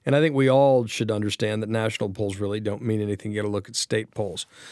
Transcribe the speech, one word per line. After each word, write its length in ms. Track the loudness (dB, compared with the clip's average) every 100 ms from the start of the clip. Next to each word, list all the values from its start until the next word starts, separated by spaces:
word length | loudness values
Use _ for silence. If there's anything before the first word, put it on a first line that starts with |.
| 0
And 100 | 4
I 40 |
think 140 | 4
we 140 | 4 4
all 380 | 6 6 6 2
should 240 | -2 -2
understand 520 | 0 -2 -2 -2 -2
that 60 | -2
national 420 | 0 -2 -2 -6
polls 280 | -4 -4 -4
really 220 | -4 -4
don't 220 | -4 -4
mean 180 | -2 -2
anything. 320 | -2 -4 -4
You 100 | -4
gotta 100 | -2
look 160 | -4 -4
at 80 | -8
state 360 | -4 -4 -4
polls. 340 | -6 -6 -6 -12 -16 -20